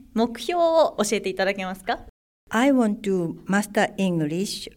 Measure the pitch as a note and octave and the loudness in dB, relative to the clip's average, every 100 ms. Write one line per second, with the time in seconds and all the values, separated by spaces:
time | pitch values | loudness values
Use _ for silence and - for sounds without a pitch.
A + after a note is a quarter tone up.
0 | - G#3+ A#3 A#3 - F4 E4 E4 D4+ - | -8 -2 -2 -2 -4 0 4 4 4 2
1 | G#3+ G#3 G3 F#3 F#3+ G3+ F#3 F#3+ - C4 | 0 -2 -2 -2 -2 -2 -6 -8 -6 -6
2 | - - _ _ _ A3 C4+ C4 A3 G#3 | -8 -20 _ _ _ 2 4 4 2 0
3 | G3 F#3+ E3 E3+ - G3 G3+ A3+ G3 - | -2 -2 -2 -6 -2 0 0 0 0 0
4 | F#3+ E3+ D3 E3+ G#3 - - | 0 0 -2 -2 -6 -8 -12